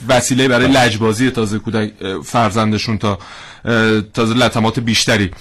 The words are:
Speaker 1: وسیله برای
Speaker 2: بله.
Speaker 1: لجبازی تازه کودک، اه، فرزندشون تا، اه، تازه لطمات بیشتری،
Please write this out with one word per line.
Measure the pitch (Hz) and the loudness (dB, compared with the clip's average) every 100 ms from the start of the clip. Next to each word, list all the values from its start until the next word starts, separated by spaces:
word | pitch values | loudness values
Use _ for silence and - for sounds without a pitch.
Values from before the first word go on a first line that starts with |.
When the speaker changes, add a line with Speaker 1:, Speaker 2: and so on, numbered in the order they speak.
| 117 | 0
Speaker 1:
وسیله | 123 - 127 135 | 2 2 2 2
برای | 120 127 | 4 4
Speaker 2:
بله. | 135 | 4
Speaker 1:
لجبازی | 120 104 110 110 131 | 4 2 0 2 0
تازه | 117 107 107 | 0 -2 -2
کودک، | 113 110 107 - | -4 -2 -4 -6
اه، | 95 90 | -8 -8
فرزندشون | - 123 110 110 107 107 - 104 | -4 0 0 0 0 0 -2 -2
تا، | 107 95 - - - - | -2 -4 -8 -20 -20 -10
اه، | 113 117 113 107 | -2 2 2 2
تازه | 104 - 110 | -2 -2 0
لطمات | 120 117 120 110 113 | 2 0 2 0 -2
بیشتری، | 117 107 - 110 92 - | -2 0 0 0 0 -6